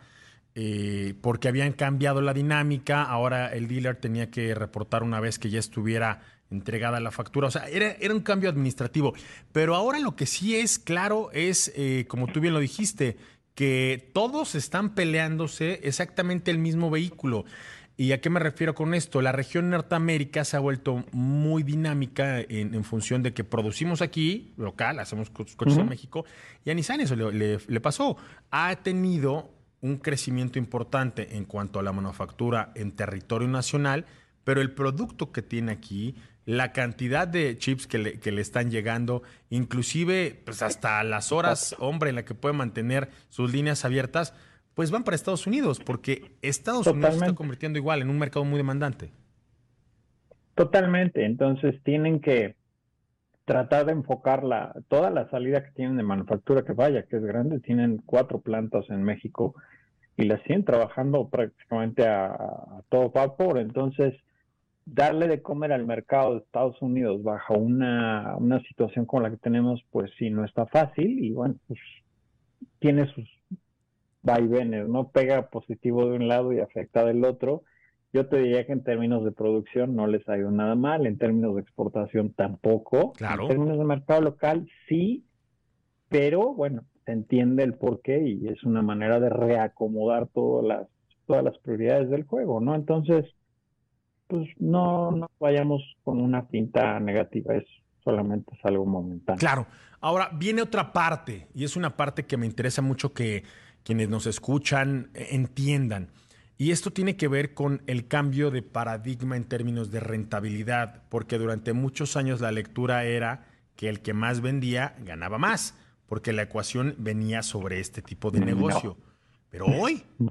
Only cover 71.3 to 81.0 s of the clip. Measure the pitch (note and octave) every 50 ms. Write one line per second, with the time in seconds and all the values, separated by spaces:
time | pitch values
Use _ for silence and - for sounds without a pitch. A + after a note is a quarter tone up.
71.3 | A2+ C3 A#2+ D#3+ - - _ - A#2+ - - - - - _ _ _ _ _ _
72.3 | _ _ _ _ _ _ - - _ _ - D3 C#3+ D3 C#3 C#3 - B2 A2+ -
73.3 | _ _ _ _ F#3 - _ _ _ _ _ _ _ _ _ _ _ _ - B2
74.3 | A#2+ A#2+ A#2 A2+ A#2+ B2+ B2 A#2 A2 G#2+ G#2 A2 A#2+ C3 B2 C3 - C3+ C3 C3
75.3 | C3+ C3 B2+ - - A2+ - - A2 - - B2 A#2+ A#2+ A#2+ B2 B2 A#2+ A#2+ A#2
76.3 | A#2+ B2 B2+ B2+ B2+ C3+ - - - A2 A2+ - - A#2 A#2 A#2 A#2 A#2+ B2+ B2+
77.3 | B2+ - B2+ C3+ D3 E3 - _ _ _ _ _ _ _ _ _ - C3+ C3+ C#3
78.3 | C#3+ C3+ B2+ B2 A#2+ B2 A#2+ C#3+ C#3 B2 - B2 A#2 A2+ A#2 A#2+ A#2+ A2+ A2 G#2+
79.3 | G#2 - A2 G#2+ A2 A2 G#2 - - B2 B2 C3 B2+ A2 G#2+ G#2+ G#2 G2+ - -
80.3 | G#2 G2+ G2 G2+ G#2 G#2 G#2+ A2 A#2 B2 C3 D3 D#3 D#3+